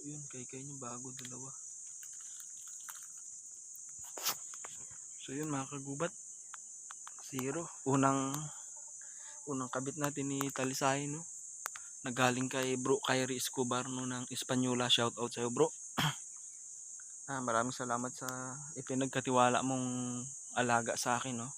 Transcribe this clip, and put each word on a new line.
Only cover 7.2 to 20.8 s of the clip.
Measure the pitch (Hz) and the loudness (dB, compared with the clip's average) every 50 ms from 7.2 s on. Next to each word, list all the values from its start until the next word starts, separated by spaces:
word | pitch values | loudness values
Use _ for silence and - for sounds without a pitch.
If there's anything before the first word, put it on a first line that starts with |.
| - - - | -10 -6 -4
Zero. | 131 127 135 139 165 170 156 - - - 135 | -2 -2 0 0 -2 -4 -6 -8 -2 2 4
Unang, | 131 139 135 135 135 135 135 135 135 147 151 147 - - - - - - - - - - - - - - - - - - - - | 6 6 6 6 6 4 2 0 -2 -2 -4 -6 -8 -10 -12 -12 -12 -12 -12 -14 -14 -12 -12 -12 -12 -12 -12 -12 -12 -10 -4 -2
unang | 143 131 131 123 - | 0 0 0 0 -2
kabit | 127 131 139 - 156 | -2 -2 -2 0 0
natin | 147 143 143 143 139 139 | 0 0 0 0 -2 -2
ni | 139 139 139 139 - | 0 0 0 0 0
Talisay, | - 131 131 135 - 147 135 135 139 143 143 | 0 0 0 2 4 4 4 4 4 2 -2
no? | 143 160 165 - - - - - - - - - - - - - - - - | -2 -4 -6 -8 -10 -12 -12 -12 -12 -8 -8 -8 -8 -8 -10 -10 -12 -6 -4
Nagaling | 135 120 123 131 127 123 127 131 127 | -2 4 6 6 6 6 4 2 2
kay | 135 131 131 131 131 127 | 2 2 2 4 2 2
Bro | 127 131 135 127 | 6 6 4 6
Kyrie | - - 131 131 131 127 131 123 | 6 4 4 4 4 2 2 0
Escobar, | - - - - 131 123 123 123 127 135 | 0 0 2 2 2 4 2 2 0 0
no, | 127 127 127 | -2 -2 -2
ng | 127 127 123 123 - | -2 -2 -2 -2 -4
Espanyola. | 123 - - - 131 127 127 127 123 120 123 123 | -4 -4 0 4 4 6 6 6 6 6 6 6
Shout | - - 120 120 - - | 6 6 6 4 4 2
out | 120 117 - | -2 -2 0
sa'yo, | - 120 120 120 | 2 2 2 6
bro. | 127 151 160 - - - - - - | 6 6 6 6 0 -10 -4 0 2
<clears throat> | - 151 139 - - - - - - - - - - - - - - - - - - - - - - - | 2 2 2 0 -6 -12 -14 -14 -14 -14 -14 -14 -14 -14 -14 -14 -14 -14 -14 -14 -14 -14 -14 -12 -8 -6
Ah, | 139 131 127 | -4 -2 2
maraming | 123 113 113 117 127 | 4 6 6 6 4
salamat | 127 - 131 123 120 120 123 127 | 0 -2 0 0 0 0 0 -2
sa | 131 - 135 127 127 127 127 131 131 143 147 147 - | -4 -6 -6 -4 -4 -4 -6 -6 -6 -8 -8 -8 -8
ipinagkatiwala | 131 131 - 131 131 135 131 - 135 - 139 127 127 123 123 123 - | -8 -4 -2 0 2 2 2 2 0 2 6 8 8 10 10 8 6
mong | - 131 135 127 127 127 123 123 123 123 123 123 123 135 135 - - - - - | 4 4 2 2 2 0 0 0 -2 -2 -2 -4 -4 -6 -8 -10 -10 -2 2 2
alaga | 123 120 120 117 | 6 6 6 6